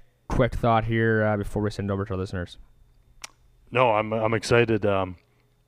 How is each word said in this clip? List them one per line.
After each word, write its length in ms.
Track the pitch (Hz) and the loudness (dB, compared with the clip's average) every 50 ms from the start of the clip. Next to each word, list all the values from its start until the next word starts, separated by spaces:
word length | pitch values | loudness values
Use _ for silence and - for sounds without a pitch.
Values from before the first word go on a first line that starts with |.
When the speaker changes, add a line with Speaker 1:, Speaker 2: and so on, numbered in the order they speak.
| - _ _ _ _ | -18 _ _ _ _
Speaker 1:
quick 260 | - - - 127 113 - | -4 0 0 0 0 0
thought 320 | - - 117 113 113 110 | 0 0 2 2 2 2
here, 380 | 113 113 113 113 113 110 110 107 | 0 0 2 2 2 2 2 2
uh, 140 | 107 107 | 0 0
before 240 | 104 101 - - 110 | -2 -4 -4 -4 -4
we 100 | 104 101 | -4 -4
send 180 | - - 101 98 | -4 -4 -4 -4
it 40 | 98 | -4
over 120 | 98 98 | -4 -4
to 80 | - 95 | -4 -4
our 60 | 92 | -6
listeners. 380 | 92 - - 92 87 - - - - _ _ _ _ _ _ _ _ _ _ - - - _ _ _ _ _ _ _ - | -6 -6 -6 -8 -10 -10 -12 -20 -20 _ _ _ _ _ _ _ _ _ _ -20 -20 -20 _ _ _ _ _ _ _ -4
Speaker 2:
No, 200 | 120 120 131 117 | 0 2 2 4
I'm, 200 | 107 107 107 107 110 | 2 2 0 0 -2
I'm 200 | 113 110 110 113 | -2 0 0 0
excited. 520 | 107 - - 120 117 120 110 113 101 101 | -2 0 2 4 4 4 4 2 0 2
Um, 300 | 101 98 95 95 92 90 - _ _ _ _ _ _ _ _ _ | 0 0 0 -2 -4 -6 -14 _ _ _ _ _ _ _ _ _